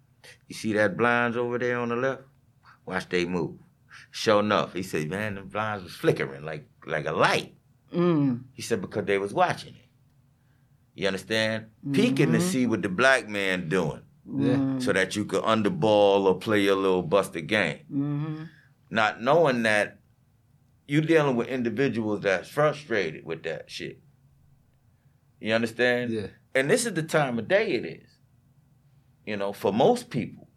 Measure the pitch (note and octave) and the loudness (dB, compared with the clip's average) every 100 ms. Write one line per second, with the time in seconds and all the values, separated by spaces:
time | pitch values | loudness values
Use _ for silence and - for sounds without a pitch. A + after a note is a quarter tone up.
0 | _ _ - - - - A2 G#2 G#2 F2 | _ _ -20 -20 -18 -8 -2 2 2 2
1 | A#2 A#2+ A#2+ A#2 A#2+ A#2+ B2 B2 A#2+ A#2+ | 2 2 0 -2 -4 -2 -2 -2 -4 -2
2 | C3 B2+ - _ _ _ - _ - F#2 | -2 -4 -12 _ _ _ -20 _ -8 -8
3 | F2+ F2+ F2 F2+ D#2 - - _ _ - | -2 -2 0 -2 -4 -8 -20 _ _ -20
4 | - - - G#2 G#2 G2 C#2+ F2 F#2 E2+ | -18 -4 2 2 4 2 0 -4 -4 -4
5 | D2+ F#2+ G#2+ G2 F#2+ G#2 G#2+ G2+ F2 - | -4 -4 -6 -8 -10 -6 -6 -6 -10 -2
6 | D#3+ - C#2 C#2 D2+ D#2 - _ - D#2 | 0 0 -2 -6 -10 -12 -14 _ -6 -4
7 | D2 F2 D#3+ G3 - - _ _ _ F3 | -2 0 2 0 -4 -18 _ _ _ -2
8 | F3 D#3 C#3+ A#2+ B2 - - A2 F#2 A2 | 2 2 2 -2 -8 -12 -4 -4 -4 -4
9 | F#2+ G2 G2+ C3+ F3 - - - _ _ | 0 0 0 0 0 0 -10 -20 _ _
10 | _ _ _ _ _ _ _ _ _ - | _ _ _ _ _ _ _ _ _ -4
11 | F#2+ F#2+ - A2 A2 A2 A2 _ C#3+ C#3 | -2 -2 -2 -2 0 -4 -8 _ -2 2
12 | B2 - C#3 A#2+ F3+ C3 B2 G#2+ F#2+ F#2 | 2 4 2 2 0 0 0 0 -2 2
13 | C3 C3 G#2 G2+ G2 F2+ D#2+ F#2 D#2 C2 | 4 4 0 -4 -2 -2 0 0 0 -4
14 | - _ - - - - C3+ C3 - F#2+ | -14 _ -8 -2 0 2 0 -2 0 0
15 | F#2+ G#2 G2+ F#2+ G#2 A2 G2+ F#2 G#2+ G#2 | 0 -2 -2 -2 0 2 2 2 4 6
16 | G2+ G2 F#2+ F2+ A2+ G#2 G2 G2 F#2+ F#2 | 6 6 4 2 2 2 4 4 4 2
17 | D#2+ G2 F#2 E2 D2+ G#2+ E2+ - - C#3+ | 2 2 0 -6 -2 0 0 -4 -8 -6
18 | C#3+ D3 D#3 D#3 D#3+ - _ _ - A2 | -4 -4 -6 -8 -12 -18 _ _ -6 0
19 | G#2+ - A#2 D#3+ D#3 B2 A2+ G#2 F#2+ - | 0 0 2 4 4 2 2 2 0 -6
20 | _ _ _ _ _ _ _ _ - D3 | _ _ _ _ _ _ _ _ -2 0
21 | D#3+ D#3+ C#3+ A#2+ - C3 A#2 G#2+ C#3 A2 | 4 4 4 0 -2 -2 -2 0 0 0
22 | A2 G2+ G2 F#2 - - D3+ C3+ - A2 | -2 0 0 0 -2 0 0 -2 -4 -2
23 | E2+ D2+ D2+ D#2+ E2 D#2 - - E2 - | -2 -6 -10 -8 -8 -10 -10 -12 -12 -14
24 | _ _ _ _ _ _ _ _ _ _ | _ _ _ _ _ _ _ _ _ _
25 | _ _ _ - G#2+ A2+ A#2 A2+ B2 B2 | _ _ _ -10 -2 0 0 0 2 2
26 | A#2+ A2 F#2+ - _ C3 C#3 A#3+ A#3+ E3 | -2 -6 -6 -14 _ 0 2 2 0 -4
27 | D#3 D#3+ C3+ A#2 A2 G3 A3+ A#2+ E2 - | 0 0 0 -2 0 0 2 -2 -6 -12
28 | _ _ _ _ _ _ _ _ _ _ | _ _ _ _ _ _ _ _ _ _
29 | _ _ - G#2 G2 G2+ G#2+ G2+ D#3+ A#3+ | _ _ -10 -6 -6 -2 0 4 4 4
30 | - A#2+ F#2 - - | -2 -6 -6 -10 -20